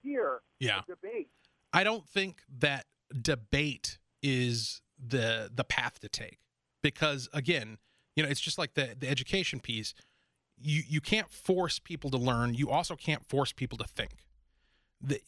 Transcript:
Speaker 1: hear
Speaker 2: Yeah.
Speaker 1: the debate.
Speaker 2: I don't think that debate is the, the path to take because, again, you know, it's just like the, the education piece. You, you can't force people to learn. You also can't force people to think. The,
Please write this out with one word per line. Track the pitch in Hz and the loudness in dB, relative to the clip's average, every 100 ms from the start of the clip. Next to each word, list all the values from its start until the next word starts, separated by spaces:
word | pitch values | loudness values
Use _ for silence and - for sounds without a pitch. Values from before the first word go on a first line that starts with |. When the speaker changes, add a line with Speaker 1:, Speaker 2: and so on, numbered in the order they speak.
Speaker 1:
hear | 269 277 175 127 - - | -4 0 0 -2 -6 -4
Speaker 2:
Yeah. | 123 98 - | 0 0 -2
Speaker 1:
the | |
debate. | - 196 226 - _ _ _ _ | -10 -8 -8 -8 _ _ _ _
Speaker 2:
I | 170 | 2
don't | 196 226 - | 4 0 -2
think | 196 196 - - 131 | -2 -2 -4 -16 0
that | 147 139 - _ - 135 | 2 2 -4 _ -10 -2
debate | 117 135 107 139 151 127 - - _ _ | 0 0 2 2 2 0 -6 -10 _ _
is | 143 127 123 117 110 - _ - | 0 2 4 2 -2 -8 _ -16
the, | 123 127 113 113 104 | -2 0 2 0 -2
the | 117 | -4
path | - - 120 - | 0 0 0 -4
to | 104 | -8
take | - 107 - _ _ _ _ | -8 -8 -14 _ _ _ _
because, | 151 - 156 143 123 | 0 2 2 0 -4
again, | 151 131 160 110 110 _ _ _ | -2 0 0 -2 -12 _ _ _
you | - | 0
know, | 151 | 0
it's | 143 | 0
just | - 170 | -2 -2
like | 160 | -2
the, | - 131 123 | 0 -2 -2
the | 131 | -2
education | 135 131 196 175 131 | -2 0 0 0 -4
piece. | - 113 107 - - _ _ _ _ - | -4 -6 -6 -10 -18 _ _ _ _ -8
You, | 143 151 - | 0 0 0
you | 151 | -2
can't | - 214 214 | 0 0 -2
force | - - 185 170 - | -2 2 2 2 -2
people | - 165 143 | -6 -6 -2
to | 131 | 2
learn. | 123 120 120 | 4 4 2
You | 117 143 | 2 2
also | 147 175 | 2 0
can't | 160 - 151 - | -2 -2 -2 0
force | 135 135 | 0 0
people | - 131 - | -2 -6 -6
to | |
think. | - - 107 - - - _ _ _ _ _ _ 131 | -8 -6 -8 -10 -20 -20 _ _ _ _ _ _ -4
The, | 143 | -4